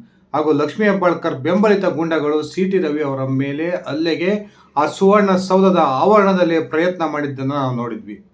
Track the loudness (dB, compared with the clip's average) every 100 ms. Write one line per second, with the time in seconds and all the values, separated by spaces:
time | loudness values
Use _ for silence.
0 | -16 _ _ -2 0 0 0 0 0 2
1 | 0 0 -4 -4 -2 2 4 2 0 -2
2 | -2 0 0 -2 -2 -4 -2 0 0 -2
3 | -4 -4 -4 -2 -2 -4 -4 -6 -6 -4
4 | -2 0 0 -2 -6 -20 _ -2 -2 2
5 | 4 4 4 0 2 2 4 4 2 2
6 | 4 4 4 2 2 0 0 0 0 0
7 | -4 -4 -6 -4 -4 -2 -4 -4 -6 -8
8 | -12 -18 -20